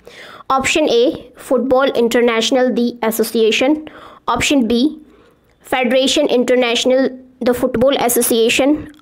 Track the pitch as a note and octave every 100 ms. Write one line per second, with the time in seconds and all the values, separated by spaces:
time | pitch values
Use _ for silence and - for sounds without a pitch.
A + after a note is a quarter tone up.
0 | - - - - - C4+ - E4 D4 A#3
1 | C4+ - - - - B3+ G3 B3+ C4+ -
2 | A#3 B3 A#3+ A3+ A3+ C4 B3+ A3 A#3+ -
3 | A3 A3+ A3 A3+ A3 A3 C4 D4+ - -
4 | - - - A#3+ - C#4+ A3 A#3+ D4+ -
5 | - - _ _ _ _ - C4 A#3+ C4
6 | C4+ D#4 D4 B3 A#3+ B3 A#3+ A#3+ B3+ C4
7 | C4 - - _ A#3+ B3 C4 A3+ C4+ C4+
8 | A#3+ A#3+ B3 A#3 A3+ - C#4 D4+ - -